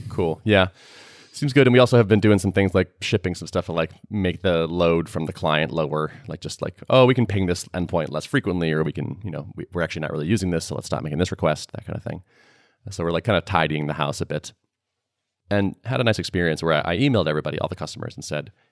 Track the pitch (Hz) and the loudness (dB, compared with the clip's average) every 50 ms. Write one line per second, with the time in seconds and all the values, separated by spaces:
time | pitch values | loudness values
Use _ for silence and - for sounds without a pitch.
0 | - - - - 92 82 78 - - 110 104 98 92 92 - - - - - - | -12 -8 -4 -2 -2 -2 -2 -2 0 4 4 4 4 2 0 -6 -20 -20 -20 -20
1 | - - - - - - - - 147 147 127 143 135 123 120 127 123 120 127 120 | -20 -20 -20 -20 -20 -20 -8 -6 -4 2 4 6 6 8 8 8 6 8 6 6
2 | 113 95 110 104 92 107 104 98 - 101 90 98 98 95 - 95 92 - _ - | 6 6 4 6 6 6 6 6 4 2 2 2 2 2 2 2 0 0 _ -8
3 | - - - 101 - 92 87 - 85 80 - 92 85 - 85 85 82 80 - - | -4 -2 -2 0 0 -2 -6 -6 -8 -6 -4 -4 -4 -2 -2 -2 -2 -2 -6 -12
4 | - - 104 104 95 90 82 - - 95 87 82 82 80 82 87 87 85 82 82 | -14 -8 -4 -2 0 0 0 0 0 0 2 2 0 0 0 2 2 4 4 2
5 | 82 - - 87 80 76 - - - 82 76 76 78 - - 80 78 69 73 76 | 0 -2 -4 -6 -6 -6 -6 -4 -2 0 0 0 0 0 -2 -2 -2 -2 -2 -4
6 | 78 78 - - - - 80 - - 78 - - - - - _ - - - 131 | -4 -6 -8 -12 -14 -14 -12 -12 -12 -12 -10 -8 -8 -8 -8 _ -4 2 4 6
7 | 127 123 127 - 120 - 101 101 95 87 85 - - - - 87 90 80 - 87 | 6 6 6 4 2 0 0 0 0 0 -2 -2 -6 -6 -6 -6 -4 -2 -2 -2
8 | 78 67 69 78 - - - 139 - 101 90 90 82 80 78 78 78 78 76 - | -2 -2 -4 -6 -6 -2 -2 -2 -2 -2 -2 -2 0 0 0 0 0 -2 -4 -6
9 | 73 73 71 - - 98 78 76 73 - - - - - - 90 82 78 - 85 | -6 -8 -8 -10 -10 -10 -10 -10 -10 -12 -12 -14 -14 -8 -6 -4 -4 -4 -4 -6
10 | 78 73 - 76 73 80 107 107 92 92 85 82 - - - - - - - - | -6 -6 -6 -4 -2 0 0 0 0 0 -2 -2 -4 -4 -8 -8 -6 -6 -6 -6
11 | - 76 73 76 90 - - - - 80 76 - - - - - - - - - | -4 -4 -2 -2 -2 -2 -2 0 0 0 0 -2 -6 -12 -14 -14 -12 -10 -10 -10
12 | - 82 80 87 - _ _ _ _ _ _ _ _ _ _ _ - 104 98 - | -8 -10 -10 -12 -14 _ _ _ _ _ _ _ _ _ _ _ -18 -12 -8 -6
13 | 85 85 85 85 - - 104 85 82 - - 85 80 76 76 76 73 73 73 78 | -4 -2 -2 -2 0 0 0 0 0 0 0 2 2 2 0 -2 -4 -4 -4 -4
14 | 76 71 - - - - 73 76 - - - _ _ _ _ _ _ _ _ _ | -4 -4 -4 -4 -6 -6 -6 -6 -8 -10 -16 _ _ _ _ _ _ _ _ _
15 | _ _ _ _ _ _ _ _ _ - 104 101 101 95 - - - 117 131 127 | _ _ _ _ _ _ _ _ _ -2 0 0 0 0 -2 -6 -8 -4 -2 0
16 | 127 95 90 - 85 - - 92 87 82 78 73 - 82 80 73 - 82 87 90 | 0 0 0 0 -2 -4 -2 0 2 2 0 0 0 2 2 2 2 0 0 0
17 | 131 143 131 107 85 78 76 76 76 76 76 78 - - - - 80 78 - - | 2 2 2 2 2 0 0 -2 -2 -4 -4 -4 -4 -6 -6 -8 -10 -10 -10 -10
18 | 76 78 - - 76 - 78 73 73 - - _ _ _ | -12 -12 -12 -12 -10 -8 -8 -8 -8 -10 -14 _ _ _